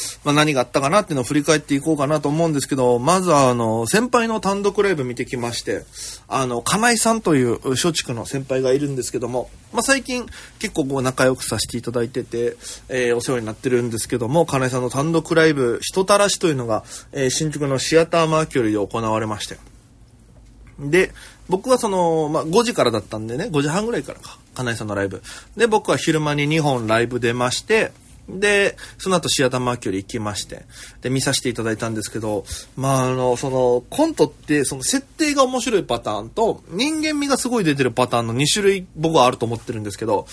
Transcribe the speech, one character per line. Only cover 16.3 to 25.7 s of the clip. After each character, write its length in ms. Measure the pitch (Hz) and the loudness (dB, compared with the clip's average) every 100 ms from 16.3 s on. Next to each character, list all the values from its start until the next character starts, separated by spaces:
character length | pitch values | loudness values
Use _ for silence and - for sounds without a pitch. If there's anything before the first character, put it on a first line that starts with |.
| - | 2
と 100 | 180 | 0
い 40 | |
う 40 | 139 | 0
の 100 | 117 | -2
が、 200 | 107 - - - | -4 -4 -16 -10
え 140 | 143 131 | -4 -2
ー、 40 | |
新 220 | - 156 | 0 -2
宿 160 | 147 143 | -2 -2
の 120 | 131 | -2
シ 200 | - 156 | 2 4
ア 80 | 165 | 4
タ 160 | 170 | 2
ー 40 | 160 | 2
マ 100 | 156 | 2
ー 60 | 156 | 0
キ 140 | 139 | 0
ュ 40 | |
リ 60 | 113 | 2
ー 120 | 104 | 0
で 60 | 98 | -2
行 140 | 117 | -2
わ 180 | 110 110 | -2 -2
れ 60 | 110 | -2
ま 160 | 104 | -6
し 60 | - | -8
て。 100 | - - - - - - - - - - - - - | -12 -20 -20 -20 -20 -20 -20 -20 -20 -20 -20 -20 -12
で、 320 | 143 170 185 - - - - | 0 2 2 -2 -20 -18 -4
僕 200 | 185 254 | -2 2
は 80 | 247 | 2
そ 120 | 220 | 2
の、 400 | 185 175 160 151 | 0 2 2 0
ま 100 | 156 | -2
あ、 40 | 160 | 2
五 180 | 190 | 2
時 100 | 233 | 2
か 120 | 175 120 | 2 2
ら 60 | |
だ 80 | 110 | 0
っ 20 | |
た 160 | - 110 | -4 -8
ん 100 | 110 | -6
で 100 | 123 | -6
ね、 120 | 190 | -4
五 100 | 151 | -2
時 60 | 147 | 0
半 180 | 175 220 | -2 -2
ぐ 60 | |
ら 60 | 240 | -4
い 60 | |
か 100 | - | -6
ら 80 | - | -12
か、 180 | - - - | -18 -20 -16
金 180 | - 123 | -8 -6
井 40 | 113 | -4
さ 80 | 107 | -4
ん 20 | |
の 80 | 101 | -4
ラ 80 | |
イ 40 | 98 | -4
ブ。 120 | 95 - - - - | -6 -14 -18 -12 0
で、 100 | |
僕 240 | 226 | 2